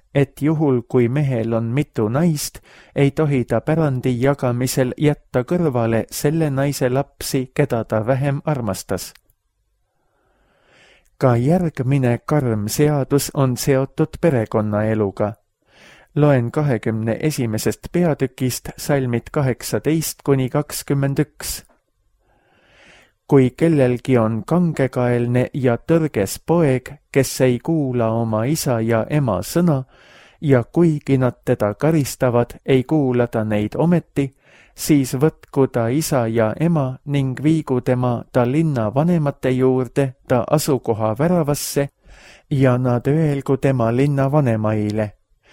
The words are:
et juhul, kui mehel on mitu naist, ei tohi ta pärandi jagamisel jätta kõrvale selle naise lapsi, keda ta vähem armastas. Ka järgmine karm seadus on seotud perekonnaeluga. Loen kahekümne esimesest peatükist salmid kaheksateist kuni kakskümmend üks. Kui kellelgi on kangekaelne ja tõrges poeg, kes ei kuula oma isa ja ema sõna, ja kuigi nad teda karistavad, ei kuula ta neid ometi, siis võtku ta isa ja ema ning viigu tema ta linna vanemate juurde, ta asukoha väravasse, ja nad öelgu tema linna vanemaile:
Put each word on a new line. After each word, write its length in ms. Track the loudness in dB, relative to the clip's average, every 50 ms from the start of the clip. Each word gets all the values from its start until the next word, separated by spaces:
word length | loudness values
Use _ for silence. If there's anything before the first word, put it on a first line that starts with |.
| _ _ -2
et 280 | 0 0 0 _ -4
juhul, 400 | -2 0 0 2 2 2 2 0
kui 260 | -2 _ 0 2 2 2
mehel 460 | 0 0 -2 0 -2 -2 -2 -2 -2
on 100 | -2 -2
mitu 460 | -2 -2 -2 -4 _ -2 -2 -2 0
naist, 500 | 0 0 0 0 0 -2 -6 -10 _ -16 _ _ -20 -20 -20 _ -2
ei 160 | 0 0 0
tohi 320 | 2 0 0 0 0 0 -2
ta 160 | 0 -2 -2
pärandi 540 | 0 0 0 0 0 0 -2 -2 -2 -2 -2 0
jagamisel 720 | 0 0 0 0 -2 -4 -2 -2 -2 -2 0 0 -2 -2 -2 0
jätta 460 | 0 0 0 0 _ _ -4 -4 -2
kõrvale 640 | -2 -2 0 0 0 0 0 0 0 0 0 -2 -4
selle 380 | -8 -4 -2 -2 0 0 -2 -2
naise 400 | -2 -2 -2 -2 -2 -2 -2 0
lapsi, 640 | 0 0 -2 _ _ -12 -12 -4 -4 -4 -4 -4 -2
keda 300 | -2 -2 0 0 -4 -4
ta 160 | -2 -2 -2 0
vähem 360 | 0 0 0 0 -2 -2 -4 -2
armastas. 680 | -4 -4 -2 -2 -4 -4 -6 -6 -6 -6 -6 -6 -10 -18 _ _ _ _ _ _ _ _ _ _ _ _ _ _ _ _ _ _ _ _ _ _ _ _ _ _ _ _ _ _ _ _ _ _ _ _ _ _ _ _ 0
Ka 180 | 2 2 2
järgmine 840 | 2 2 2 2 2 0 -2 -4 -4 -2 0 0 2 2 2 0 -2 _
karm 420 | -2 0 0 0 0 -2 -2 -2 -4
seadus 640 | 0 0 0 2 2 0 -2 0 0 0 0 -2 -2
on 220 | 0 0 0 0 -2
seotud 600 | 0 0 0 0 0 -2 _ -2 -2 -2 -2 -2
perekonnaeluga. 1120 | -2 0 2 0 -2 0 -2 -2 -2 0 0 -2 0 0 0 0 0 -2 -2 -2 -4 -4 -4 _ _ _ _ _ _ _ _ _ -20 -20 -20 -20 _ _ -2
Loen 360 | 2 2 4 4 2 0 0
kahekümne 680 | -2 -2 -2 0 -2 -2 -2 -2 -4 -2 -2 -4 -4 -2
esimesest 680 | -2 -4 -2 -2 -4 -4 -4 -2 -2 -4 -4 -4 -10 -6
peatükist 800 | -2 0 0 0 0 0 -2 -6 _ -4 -4 -4 -4 -6 -10 -14 -16 -14
salmid 520 | -4 -2 -2 0 0 0 -2 -4 -4 -4
kaheksateist 920 | -4 -2 -2 -2 -2 -4 -6 -6 -6 -4 -2 0 -2 -2 -2 -4 -8 _ 0
kuni 260 | 0 0 2 0 -2
kakskümmend 720 | -2 -4 -4 -4 -8 -12 -6 -4 -2 -2 0 -2 0 -2
üks. 460 | -2 -4 _ -14 -12 -12 -12 -12 -14 _ _ _ _ _ _ _ _ _ _ _ _ _ _ _ _ _ _ _ _ _ _ _ -20 -20 -20 _ _ _ _ _ _ 2
Kui 220 | 4 4 4 4
kellelgi 680 | 2 0 0 2 4 4 2 2 0 -2 0 0 2 2
on 260 | 2 2 0 -4 -4
kangekaelne 1040 | 0 0 2 2 0 0 0 -2 -2 0 -2 0 0 0 0 0 0 0 0 0 -2 -2
ja 240 | -2 0 0 0 0
tõrges 600 | 0 0 0 2 2 0 0 -2 -2 -2 -4 -10 -4
poeg, 460 | 0 2 2 4 2 2 0 -2 -8 -20 -20 _ _
kes 300 | 0 0 0 0 0 0
ei 160 | 2 2 2 0
kuula 520 | -2 -2 -2 -2 0 -2 -2 0 0 0 0
oma 300 | -2 -2 -2 -2 -2 0
isa 320 | 0 -2 -2 -2 -2 -2 0
ja 260 | 0 0 0 0 0 0
ema 300 | -2 -2 0 0 -2 -2
sõna, 420 | -4 -2 -2 0 2 2 2 0 -2 _ _ _ _ -20 -20 -20 -20 -20 _ _
ja 220 | 0 2 2 2 2
kuigi 540 | 0 0 2 2 2 2 0 0 0 0 2
nad 240 | 2 0 -2 _ -2
teda 280 | -2 -2 0 0 -2 -2
karistavad, 840 | 0 0 2 2 2 0 -2 -2 -2 -2 0 2 2 0 0 -4 -16 -2
ei 180 | 0 2 2 2
kuula 440 | 2 0 0 2 2 2 0 0 0
ta 160 | 0 -2 -2
neid 320 | 0 0 -2 -2 -2 -2
ometi, 540 | 0 2 2 2 2 0 _ -4 -4 -4 -4 -4 _ _ _ _ -20 -20 _ _
siis 400 | -12 0 2 2 2 2 0 -2 0
võtku 480 | 0 0 0 _ -20 _ 0 0 0 2
ta 200 | 2 -2 -2 0
isa 400 | -2 -2 -2 -2 -2 0 0 0
ja 260 | 0 0 0 0 0 0
ema 400 | 0 0 0 0 -2 -2 -6 -10 -10
ning 360 | -4 -2 -2 -2 -2 -4 -2 0
viigu 380 | 0 0 0 0 -2 -2 -2
tema 420 | 0 0 0 0 0 0 -2 -2 -6 _
ta 140 | 0 0 2
linna 460 | 2 2 2 0 0 0 0 -2 -2 0
vanemate 560 | 0 2 2 2 2 0 -2 -4 _ -2 -2
juurde, 600 | 0 2 2 2 2 2 0 -2 0 -2 -2 -2 -2 _ _ 0
ta 180 | 0 0 0 2
asukoha 680 | 0 0 2 0 -2 -2 0 -2 -2 0 0 -2 0 0
väravasse, 720 | 0 0 2 0 0 0 -2 -4 -4 -6 -2 -2 -4 -4 _ _ _ -20 -20 -20 -20 -20 -20 -20 _ -4
ja 280 | 0 2 4 4 4 2
nad 300 | 2 0 0 0 0 0
öelgu 500 | 0 2 2 0 0 -2 0 -2 -2 0
tema 320 | 2 0 0 2 0 0 2
linna 360 | 2 2 2 2 0 0 2
vanemaile: 800 | 2 2 2 2 0 0 0 0 0 0 -2 -2 -2 -2 -4 -4 -6 _ _ _ _ _ _ _